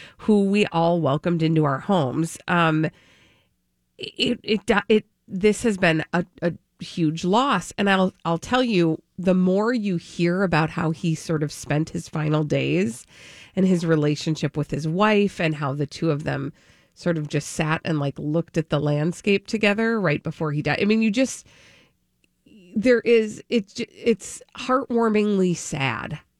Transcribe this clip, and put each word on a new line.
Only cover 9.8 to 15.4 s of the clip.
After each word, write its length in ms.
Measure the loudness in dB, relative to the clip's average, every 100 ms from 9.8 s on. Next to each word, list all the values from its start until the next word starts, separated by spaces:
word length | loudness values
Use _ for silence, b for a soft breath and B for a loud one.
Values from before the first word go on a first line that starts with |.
| 0 -4
hear 480 | -4 -2 0 2
about 260 | 2 2 0
how 200 | -2 -2
he 240 | -2 -2 -2
sort 260 | -2 -2
of 80 | -4
spent 380 | -6 -4 -2 -2
his 180 | -6 -8
final 340 | -4 0 0
days 640 | 0 -2 0 0 -2 -6 -16 B B B B 0
and 100 | 2
his 200 | 2 2
relationship 720 | 2 2 0 -2 -2 -2 -4
with 140 | -4
his 140 | -4 -2
wife 520 | 0 2 4 2
and 160 | 0